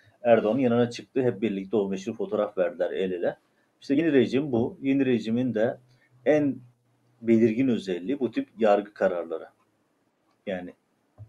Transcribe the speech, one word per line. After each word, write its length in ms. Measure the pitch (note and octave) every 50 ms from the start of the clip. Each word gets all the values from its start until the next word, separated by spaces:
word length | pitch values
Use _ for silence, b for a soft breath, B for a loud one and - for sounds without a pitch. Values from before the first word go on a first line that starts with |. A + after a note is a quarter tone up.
| _ _ _ _ -
Erdoğan'ın 360 | A#2+ A2+ A2 G2+ G#2 A2+ C#3
yanına 320 | C3 A#2+ A#2 A#2+ A#2+ A#2
çıktı. 320 | A#2+ - - - - C3+ B2+
Hep 200 | B2 A#2 G2 A#2
birlikte 340 | G#2 G2 G2 G2 F#2+ A2+
o 120 | A2 G2 G2
meşhur 260 | G2 F#2 F#2+ A2+ A2
fotoğraf 440 | - G2+ F#2+ G#2+ G#2 G#2 G2+ - F#2+
verdiler 320 | F2+ E2+ D#2 E2+ F2+ F2
el 220 | C2+ D#2 F#2+ F#2 F2+
ele. 240 | F2 F#2 C#3 - - _ _ _ _ _ _ _ _
İşte 140 | - - C#3
yeni 180 | C#3+ E3+ D#3+ C#3+
rejim 400 | C3 A#2 F#2+ A2 C3+ D3+ D3 B2
bu. 240 | A2+ B2 C#3 - - -
Yeni 240 | C3+ C3+ C#3 C3+
rejimin 480 | B2+ B2 A2 G2 A2 A2+ A#2+ B2+ B2+ G#2
de 220 | G#2+ A2 B2 - - _ _ _ _ _ _ _ _ _
en 300 | C#3 D3+ D3+ D3 C#3 B2+ - - - _ _ _ _ _ _ _ _ _ _ A#2
belirgin 460 | A2+ A2+ A2 A#2 A#2+ A2 A#2+ C3+ C3
özelliği 520 | A2+ G2 F#2+ G2 F#2 E2+ F2 G2+ C#3+ C#3
bu 100 | B2+ A2
tip 180 | - C#3 C3+ - _ G2
yargı 360 | A2 G#2 G2+ G#2 G2+ - -
kararları. 520 | - G#2 F#2+ F2+ F2 E2 E2 E2 D#2+ D#2+ - - _ _ _ _ _ _ _ _ _ _ _ _ _ _ _ _ _ _
Yani 260 | G#2 F#2+ F2+ F2+ F2+ - _ _ _ _ _ _ _ _ - -